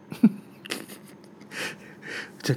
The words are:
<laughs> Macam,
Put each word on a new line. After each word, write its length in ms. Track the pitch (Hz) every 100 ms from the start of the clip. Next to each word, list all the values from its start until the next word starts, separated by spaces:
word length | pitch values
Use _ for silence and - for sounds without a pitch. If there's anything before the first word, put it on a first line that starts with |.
| -
<laughs> 340 | - 220 - - - - - - - - - - - - - - - - - - - - -
Macam, 180 | -